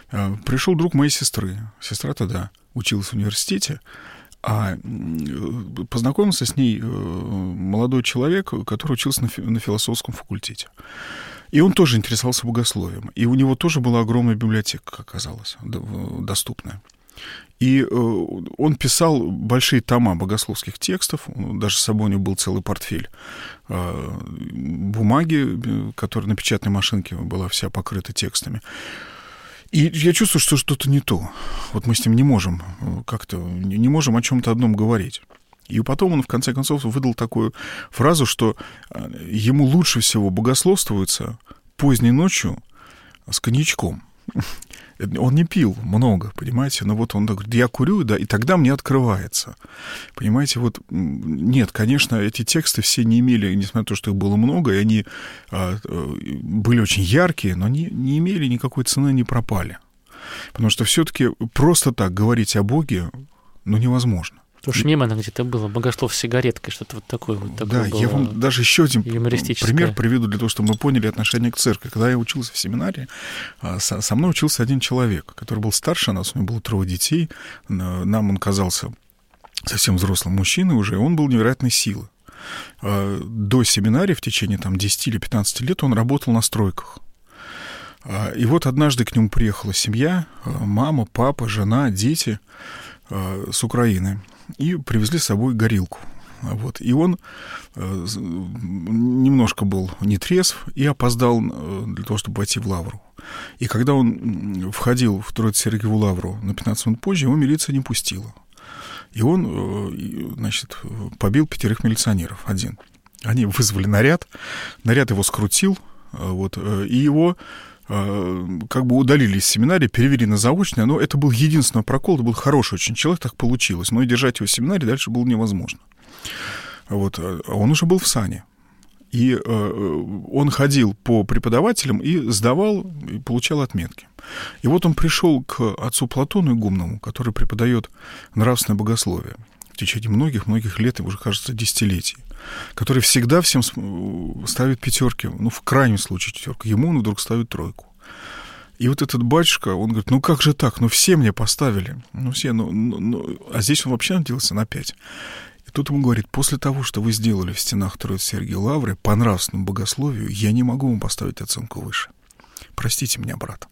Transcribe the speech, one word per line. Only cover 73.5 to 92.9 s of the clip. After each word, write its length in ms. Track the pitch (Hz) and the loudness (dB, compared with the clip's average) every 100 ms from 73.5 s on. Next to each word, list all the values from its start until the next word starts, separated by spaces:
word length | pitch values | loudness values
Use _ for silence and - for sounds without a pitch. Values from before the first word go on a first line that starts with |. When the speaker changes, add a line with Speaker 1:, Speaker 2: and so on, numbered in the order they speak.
| - | -10
Speaker 1:
а, 200 | 87 90 | -8 -4
со, 200 | - 92 | -4 -4
со 160 | - 107 | 0 2
мной 140 | 180 | 2
учился 340 | 165 151 - | 2 0 2
один 160 | 117 135 | 0 0
человек, 540 | - 123 123 90 - - | 0 0 2 0 -6 -16
который 240 | - 110 | -8 -4
был 140 | 110 | -2
старше 400 | - - 170 - | -2 -2 0 0
нас, 180 | 95 92 | -2 -4
у 60 | - | -4
него 80 | 98 | -2
было 140 | 117 | -4
трое 280 | - 101 92 | -2 0 0
детей. 400 | 90 - 156 160 - - - - | -2 0 0 0 -6 -18 -18 -6
Н-, 380 | 95 92 90 90 | -4 -2 -2 0
нам 240 | 110 104 | 2 2
он 80 | 95 | 0
казался 560 | 101 98 92 - - 113 _ _ _ _ - - - | 0 0 0 -2 -6 -10 _ _ _ _ -12 -10 -6
совсем 320 | 107 - 92 | 0 2 2
взрослым 380 | 98 95 - 95 | 2 0 0 0
мужчиной 420 | 95 - 185 127 | 2 2 4 4
уже, 160 | 101 | 2
и 40 | 127 | 2
он 200 | 131 170 | 2 4
был 100 | 147 | 4
невероятной 420 | 120 110 131 123 | 4 2 2 0
силы. 380 | - - 101 110 _ - - - - - - | 0 -2 -4 -10 _ -20 -20 -16 -14 -16 -8
А, 380 | 98 101 98 98 | -2 -2 0 -4
до 440 | - 113 101 127 117 | -6 -4 2 2 4
семинарии 480 | 113 104 120 196 | 2 2 2 2
в 80 | 160 | 0
течение, 360 | - - 98 101 | -2 -2 -2 -2
там, 200 | 98 95 | -2 -2
десяти 320 | 101 - - | 0 -2 -2
или 80 | 110 | -4
пятнадцати 440 | - 113 101 - | -2 -2 -2 -2
лет 200 | 127 185 | -2 0
он 80 | 139 | 2
работал 400 | 113 117 143 - | 2 2 0 2
на 100 | 113 | 2
стройках. 580 | 113 110 101 - - - - - _ - - - - - - - - | 2 0 0 -2 -10 -16 -20 -20 _ -20 -18 -16 -16 -16 -18 -18 -10
А, 240 | 101 107 | -6 -4
и 160 | - 117 | 0 2
вот 200 | 165 135 | 4 2
однажды 380 | 127 151 127 | 2 2 2
к 100 | 113 | 2
нему 140 | 120 110 | 2 4
приехала 460 | - 113 98 110 | 4 2 2 -2
семья, 520 | 92 - 110 147 180 160 - - | -2 -2 0 2 0 -2 -8 -8
а, 60 | |
мама, 540 | 104 104 101 139 151 110 | -4 0 0 2 0 -2
папа, 380 | - 123 139 113 | 0 0 0 -2
жена, 420 | 104 101 117 139 | 0 2 2 2
дети, 480 | 95 113 160 - 104 - - - - - | 2 0 0 -2 -4 -8 -20 -18 -18 -18